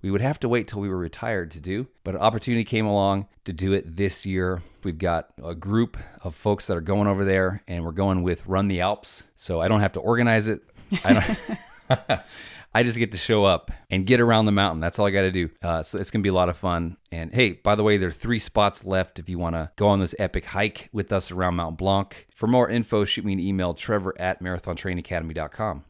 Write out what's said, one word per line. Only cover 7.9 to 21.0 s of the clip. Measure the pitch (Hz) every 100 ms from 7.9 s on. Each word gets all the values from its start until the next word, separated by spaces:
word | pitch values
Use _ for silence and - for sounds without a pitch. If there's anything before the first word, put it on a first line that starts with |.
going | 82 98 92
with | 90 85 87
Run | 95 101
the | 92
Alps, | 90 107 - - - -
so | - 85
I | 87
don't | 107
have | 101
to | -
organize | 101 117 120 110 107
it. | 107 _ - - 190
I | - 226 196 214 - 220 - - _
don't | 131 - -
<laughs> | - - - - -
I | 110
just | 123 113
get | 113
to | 95
show | - 110 98
up | 87 - - _
and | 95 95
get | 123
around | 120 110 107
the |
mountain. | 101 98 80
That's | 82 -
all | 101
I |
gotta | 98 95
do. | 92 82 _
Uh, | 87 82
so | 80 95
it's | 95
gonna | 110
be | 98
a |
lot | 92 90
of | 90
fun. | 92 85 85 85 _
And | 85 80
hey, | 120 117
by | - -
the | 104
way, | 107 104
there | 92
are |
three | 80 113 117
spots | - - 101 - 95
left | 95 92 -
if | 85
you | 87
wanna | 85 82 80 -
go | 104
on | 98
this | 90 -
epic | 95 92 -
hike | 95 107 - -
with | 104